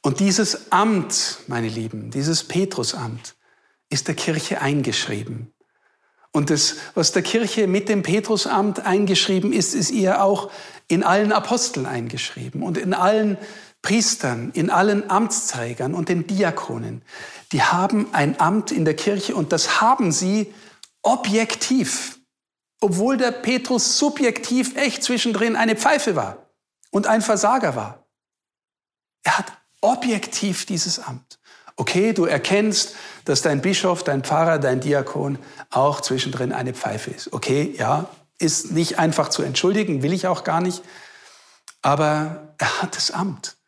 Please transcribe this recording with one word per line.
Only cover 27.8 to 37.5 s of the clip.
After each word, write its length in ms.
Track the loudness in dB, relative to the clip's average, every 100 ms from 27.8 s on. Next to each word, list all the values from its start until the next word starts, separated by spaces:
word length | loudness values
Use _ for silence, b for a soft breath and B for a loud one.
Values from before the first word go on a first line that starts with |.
| -6 -12 _ _ _ _ _ _ _ _ _ _ _ _
Er 140 | 0 0
hat 140 | -2 -12 _ _
objektiv 840 | 2 2 0 -2 -2 -4 -2 -2 -4
dieses 340 | -4 -2 -4
Amt. 400 | -8 -14 _ -20 B B B -6
Okay, 360 | -2 2 2
du 140 | 2 2
erkennst, 720 | 0 2 2 2 0 -2 B B B -2
dass 180 | 0
dein 180 | 2 2
Bischof, 420 | 0 2 2 0
dein 200 | 0 -2
Pfarrer, 340 | 0 2 4 2
dein 240 | 2 0
Diakon 560 | 2 0 0 -4 -4 -4 B B B
auch 320 | 2 2 2
zwischendrin 500 | -2 -2 -2 -4 -4
eine 220 | -4 -6
Pfeife 380 | -6 -6 -6 -8
ist. 200 | -12 -10
Okay, 420 | -8 0